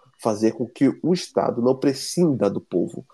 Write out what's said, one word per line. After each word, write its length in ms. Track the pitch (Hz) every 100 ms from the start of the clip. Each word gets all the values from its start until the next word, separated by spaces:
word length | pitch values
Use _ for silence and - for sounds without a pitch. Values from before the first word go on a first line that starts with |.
| _ _
fazer 360 | 117 104 110
com 120 | - 117
que 320 | - 135 -
o 100 | 156
Estado 480 | 180 - 98 - 110
não 140 | 123 131
prescinda 760 | 147 135 - - 170 123 -
do 100 | 101
povo, 460 | - 90 87 - -